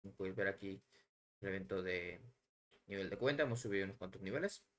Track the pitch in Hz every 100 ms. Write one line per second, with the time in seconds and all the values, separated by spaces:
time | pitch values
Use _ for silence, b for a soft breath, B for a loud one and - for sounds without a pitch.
0 | 101 - 95 95 98 98 98 95 _ B
1 | B _ _ _ 98 95 95 95 92 90
2 | 87 87 117 _ _ _ _ - - 98
3 | 95 101 127 143 143 117 110 98 95 98
4 | 92 95 95 131 196 - -